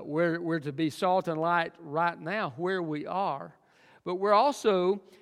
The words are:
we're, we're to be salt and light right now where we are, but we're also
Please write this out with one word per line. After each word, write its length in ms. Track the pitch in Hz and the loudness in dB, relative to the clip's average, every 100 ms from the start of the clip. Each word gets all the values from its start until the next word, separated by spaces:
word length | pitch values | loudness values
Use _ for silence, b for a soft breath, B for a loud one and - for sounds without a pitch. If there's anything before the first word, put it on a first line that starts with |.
we're, 360 | 156 151 170 170 | -4 0 2 0
we're 200 | 170 165 | -2 -4
to 120 | 143 | -4
be 180 | 139 160 | -2 -2
salt 360 | - 185 185 175 | 0 2 2 0
and 140 | 156 | -2
light 320 | 165 175 165 - | 2 2 0 -6
right 400 | 165 147 170 165 | -6 -2 0 -2
now 320 | 160 208 180 127 | -6 -4 -4 -4
where 240 | 180 190 | -2 -2
we 240 | 165 151 | -2 -6
are, 480 | - 185 190 139 170 - b b b b | -4 -4 -2 -4 -10 -18 b b b b
but 120 | 175 185 | -6 0
we're 180 | 202 | 4
also 680 | 208 277 - 220 190 180 202 - B | 6 6 2 2 4 2 0 -6 B